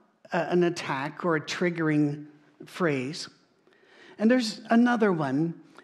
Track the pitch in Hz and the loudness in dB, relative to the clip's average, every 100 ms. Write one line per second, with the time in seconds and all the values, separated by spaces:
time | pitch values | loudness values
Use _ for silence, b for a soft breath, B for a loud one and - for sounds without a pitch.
0 | _ _ - 175 160 175 175 - - 135 | _ _ -6 -4 0 2 2 0 -6 -6
1 | 147 151 180 156 - - 180 165 156 151 | -6 -4 -2 -2 -4 -4 -2 0 0 2
2 | 147 147 - - _ - 156 - 170 139 | 2 -2 -12 -20 _ -20 -14 -4 -2 -2
3 | 127 175 - _ _ _ _ B B B | -4 -10 -14 _ _ _ _ B B B
4 | B B 220 254 214 - - 233 240 240 | B B 2 4 0 -6 0 4 4 4
5 | 208 170 139 135 165 160 B B | 2 2 0 0 0 -4 B B